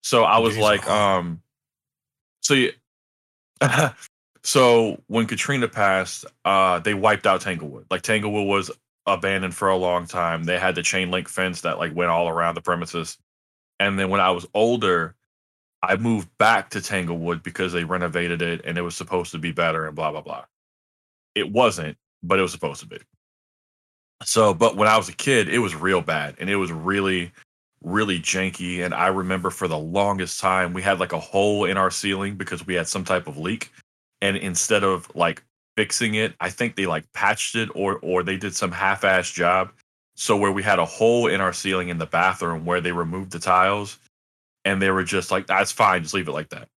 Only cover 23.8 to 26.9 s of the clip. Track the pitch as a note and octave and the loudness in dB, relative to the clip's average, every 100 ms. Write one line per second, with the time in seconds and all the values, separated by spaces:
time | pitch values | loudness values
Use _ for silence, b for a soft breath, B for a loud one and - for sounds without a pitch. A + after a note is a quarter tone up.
23.8 | _ _ _ _ - A2+ G#2+ E2+ G2 G2 | _ _ _ _ -2 4 4 6 2 4
24.8 | G#2+ A2 G2 - C#3 B2+ F2 G#2+ G2+ D#2+ | 4 4 2 -6 2 2 2 0 0 -2
25.8 | F2+ F2+ D#2+ D#2 D2 C#2 F2+ G2+ F2+ D#2+ | 0 0 0 -4 -4 -8 -4 -2 -2 -4
26.8 | F2 | -2